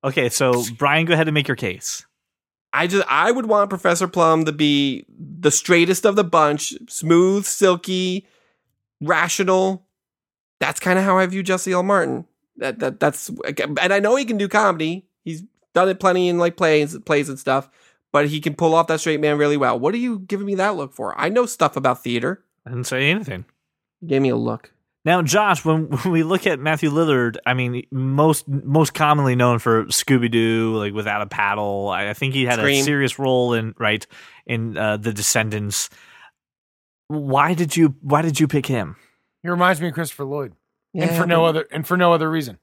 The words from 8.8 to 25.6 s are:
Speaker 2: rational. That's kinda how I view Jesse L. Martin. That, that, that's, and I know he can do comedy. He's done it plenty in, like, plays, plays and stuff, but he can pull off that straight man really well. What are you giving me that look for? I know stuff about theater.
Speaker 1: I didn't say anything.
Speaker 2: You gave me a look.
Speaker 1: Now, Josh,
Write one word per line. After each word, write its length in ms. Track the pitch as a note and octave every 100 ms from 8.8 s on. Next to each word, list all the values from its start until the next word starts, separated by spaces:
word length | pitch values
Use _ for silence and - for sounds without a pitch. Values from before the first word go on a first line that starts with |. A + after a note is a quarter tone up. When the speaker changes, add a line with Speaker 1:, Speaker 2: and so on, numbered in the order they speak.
| _ _
Speaker 2:
rational. 840 | D3 E3 E3+ - F#3+ F#3 F#3+ F#3+ _ _ _ _ _ _ _ _
That's 200 | C#3 -
kinda 220 | - F#3
how 160 | G3 F#3
I 80 | F#3
view 160 | F#3+
Jesse 300 | F#3 F#3 F#3
L. 100 | F3+
Martin. 440 | F#3 G3+ D#3 C3 E3+ _ _ -
That, 220 | C3 E3+
that, 200 | C3+ -
that's, 300 | D3+ - - - - D3 C#3+ D3+
and 120 | F3+
I 80 | G3
know 160 | G#3 B3+
he 80 |
can 140 | B3 A3
do 100 | G3+
comedy. 580 | G#3+ G#3+ E3+ D#3+ F3+ - _
He's 180 | - D#3+ G3 _ _
done 160 | - F#3
it 120 | F#3+
plenty 280 | G3 F3+ F3+
in, 100 | F3
like, 180 | F3 E3+
plays, 420 | E3+ D3+ D3 E3
plays 280 | - D3 C#3+
and 100 | C3
stuff, 300 | - B2+ - _ _ _ _
but 160 | C#3+ D3
he 120 | D3+
can 140 | D#3+
pull 200 | D3 E3
off 140 | D#3+ E3
that 120 | D#3+
straight 200 | E3 D3+
man 180 | D3+ D3
really 180 | D3 D3
well. 220 | C3 A#2+
What 160 | C3+
are 40 | A3+
you 200 | B3 A3
giving 280 | F#3+ G3 G3+
me 100 | G3
that 200 | G3 F#3+
look 160 | C#3
for? 260 | - G#2+ -
I 100 | D#3
know 180 | A3 B3
stuff 300 | - D#3 -
about 260 | C3+ B2
theater. 420 | - A#2 B2+ F#3+ _ _ -
Speaker 1:
I 40 |
didn't 160 | A#2+ B2
say 220 | C3 C#3
anything. 340 | F#3 A3 F#2 - _ _ _ _ _
Speaker 2:
You 80 | E3+
gave 120 | C#3
me 60 | C3+
a 60 | A#2+
look. 360 | A#2 A2+ - _ _ _
Speaker 1:
Now, 160 | - F3+
Josh, 420 | D#3+ F#3+ G#3 E3+